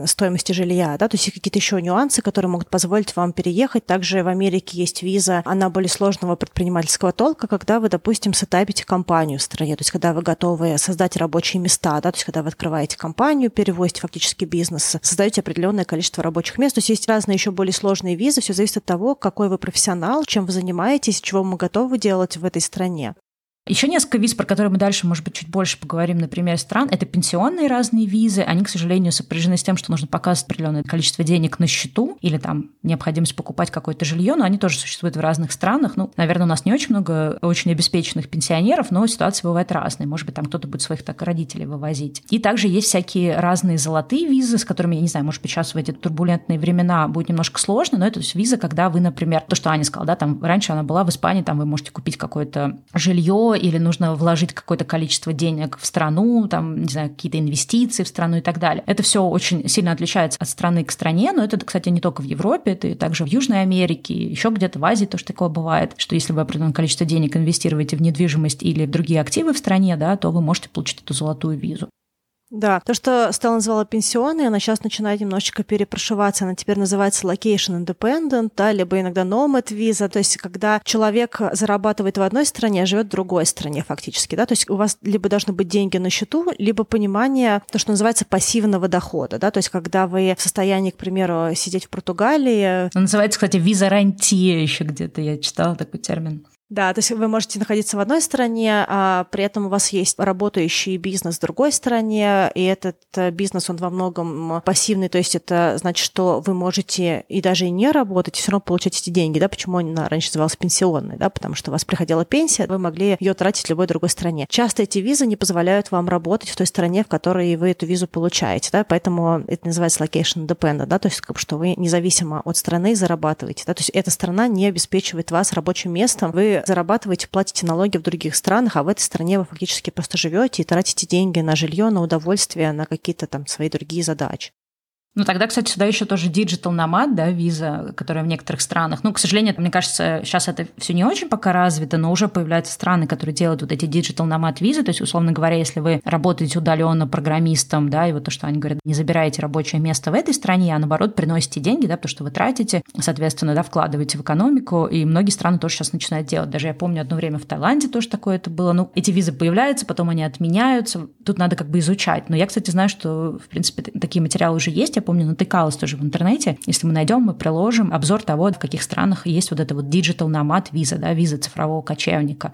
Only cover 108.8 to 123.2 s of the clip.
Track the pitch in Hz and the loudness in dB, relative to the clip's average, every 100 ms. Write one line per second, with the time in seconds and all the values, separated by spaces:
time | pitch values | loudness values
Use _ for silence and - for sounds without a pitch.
108.8 | 190 - - 175 160 151 196 - 185 180 | 0 -2 -2 0 2 2 0 -2 -4 -2
109.8 | 165 160 151 156 - 160 156 - 180 - | -2 -2 -2 -2 -2 0 0 0 -2 2
110.8 | 185 156 107 - 190 - - 151 - 139 | 2 2 -2 -2 -2 -2 -6 -6 -6 -6
111.8 | - 175 165 165 170 285 320 - 190 190 | -2 -2 0 0 2 2 2 0 0 -2
112.8 | 180 160 202 185 190 185 185 - - 160 | -2 0 0 2 0 2 0 0 -2 0
113.8 | 180 165 175 - 175 156 135 - 240 - | 0 0 0 -2 -2 -4 -2 0 2 2
114.8 | 202 202 208 294 247 208 196 170 175 202 | 0 0 0 2 2 0 0 2 2 2
115.8 | 202 180 175 175 170 214 - - 185 - | 0 -2 0 0 0 -2 -2 -4 -2 0
116.8 | 170 185 214 156 175 185 175 165 180 175 | 0 0 0 0 0 2 2 2 0 0
117.8 | 165 175 175 170 175 - 123 87 - 196 | -2 -2 -2 -2 -2 0 0 -2 0 0
118.8 | 214 170 190 170 165 165 - 165 170 170 | 2 0 0 0 2 0 -2 -4 -2 0
119.8 | 170 - 165 160 156 175 156 170 156 147 | 0 0 0 0 0 -2 -4 0 0 0
120.8 | 135 185 143 - - - - 151 175 180 | 0 0 0 -2 -8 -8 -6 -2 0 0
121.8 | 175 170 180 - 165 156 - 170 - 170 | 0 2 2 0 0 -4 -4 -4 0 0
122.8 | 196 220 175 165 | 2 2 0 0